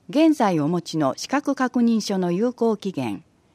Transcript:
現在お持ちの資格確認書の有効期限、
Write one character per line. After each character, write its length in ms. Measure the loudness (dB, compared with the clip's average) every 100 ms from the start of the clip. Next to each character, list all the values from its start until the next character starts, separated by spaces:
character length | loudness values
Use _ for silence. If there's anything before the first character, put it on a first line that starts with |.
| -4
現 260 | 2 4 4
在 240 | 2 2
お 80 | 0
持 140 | -2
ち 160 | -4 -2
の 160 | -2 -2
資 100 | -4
格 260 | -4 -2
確 280 | -2 -2 2
認 200 | 2 2
書 160 | 0 -2
の 140 | 0
有 220 | 0 -2
効 240 | 0 0 0
期 160 | -4
限、 300 | -6 -6 -8 -14 _ _